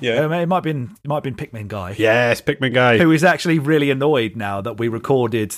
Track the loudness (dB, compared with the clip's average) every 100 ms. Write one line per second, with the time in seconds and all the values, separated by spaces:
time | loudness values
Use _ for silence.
0 | -2 0 0 0 -2 -2 -2 -6 -8 -12
1 | -8 -6 -6 -10 -12 -12 -10 -10 -8 0
2 | 2 4 2 0 -2 -2 0 2 4 6
3 | 4 4 4 2 0 0 2 2 2 0
4 | 2 2 0 -4 -6 -6 -6 -4 -4 -4
5 | 0 2 2 -2 -4